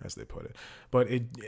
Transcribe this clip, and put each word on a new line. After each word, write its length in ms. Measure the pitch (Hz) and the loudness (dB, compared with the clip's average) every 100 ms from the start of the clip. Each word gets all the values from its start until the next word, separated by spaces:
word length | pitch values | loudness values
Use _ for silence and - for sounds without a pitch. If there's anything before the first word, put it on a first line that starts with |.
as 120 | - - | -10 -10
they 100 | - | -10
put 200 | - - | -10 -12
it. 100 | - - - - | -12 -18 -18 2
But 180 | 127 117 | 4 6
it, 140 | 127 120 - | 4 0 -8